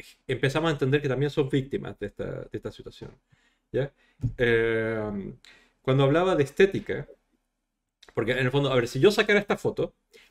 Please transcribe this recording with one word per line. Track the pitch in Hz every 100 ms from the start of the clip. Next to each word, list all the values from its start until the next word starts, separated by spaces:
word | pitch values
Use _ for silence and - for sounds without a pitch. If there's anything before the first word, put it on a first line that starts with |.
| - - -
empezamos | 123 139 160 165
a |
entender | 143 131 143
que | 143
también | 127 143
son | 160 131
víctimas | 139 131 101 92 -
de | 101
esta, | _ 95 87
de | -
esta | 107 107
situación, | - - - 113 - _ _ _ _ _
¿ya? | 120 143 _ _ _ 117 -
Eh, | 120 113 113 113 113 110 107 101 98 - - - _ _
cuando | - 135
hablaba | 139 160 185 165
de |
estética, | 131 - 196 113 - 101 139 - _ _ _ _ _ _ _ _ -
porque | - 110
en | 123
el | 127
fondo, | 143 139
a | 131
ver, | 117
si | 131
yo | 180
sacara | 208 214 208
esta | 202 196
foto, | 113 - 170 _ _ - _